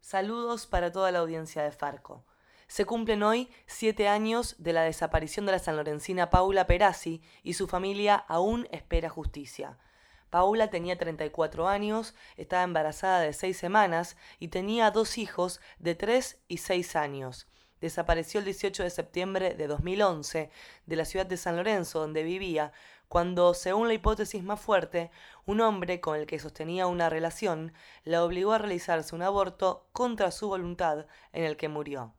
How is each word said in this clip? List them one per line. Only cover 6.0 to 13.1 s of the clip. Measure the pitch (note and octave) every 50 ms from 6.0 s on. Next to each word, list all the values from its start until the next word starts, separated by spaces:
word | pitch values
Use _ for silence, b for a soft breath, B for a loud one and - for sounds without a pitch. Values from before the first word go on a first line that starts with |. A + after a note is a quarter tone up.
| - - F#3 F3+ F3 E3+
Paula | F3 F3+ F#3 F#3+ G3 G3 F#3
Perazzi | - F3 F3+ G#3 G3 F3 - - E3+ E3 D#3+ B B B B B
y | - F3
su | - G3 F3+
familia | - F3+ F#3 G3 G3+ G3+ G#3 G3+ G3+
aún | G3+ - - D#3+ E3+ F3+ G#3 A3+ A#3+ A#3+ - -
espera | - - - - E3 E3 -
justicia. | - - - - - D3 C#3+ C3 - - D3 C#3+ C3 b b b b b b b b b b b
Paula | - E3+ F3+ G3 G#3+ A3+ A3 G#3+
tenía | G#3+ F3 E3+ F3 F3+
treinta | F3 F3 E3 D#3+ D#3 D#3
y | D3+
cuatro | D3+ - D#3+ D#3 - - E3 F#3
años, | G3 G3+ G#3 G#3 G#3+ A3 A3+ A3 - B B B B -
estaba | - - - F3+ F3+
embarazada | F3+ F3 D#3+ D#3 D3+ D3 - - F#3+